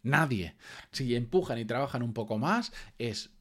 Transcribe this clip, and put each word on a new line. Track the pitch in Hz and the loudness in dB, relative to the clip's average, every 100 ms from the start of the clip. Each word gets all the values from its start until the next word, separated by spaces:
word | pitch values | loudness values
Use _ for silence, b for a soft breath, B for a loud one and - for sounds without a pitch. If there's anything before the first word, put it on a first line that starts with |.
Nadie. | 123 147 156 110 85 - B B B | 4 4 4 0 -2 -10 B B B
Si | - 127 120 | -4 0 2
empujan | 120 185 123 117 | 4 2 2 -4
y | |
trabajan | 110 120 139 127 | -2 -2 0 -2
un | 120 | -2
poco | 117 107 110 | -4 -2 0
más | 143 226 233 B B - | 2 2 0 B B -6
es | 120 107 - - | -4 -4 -10 -18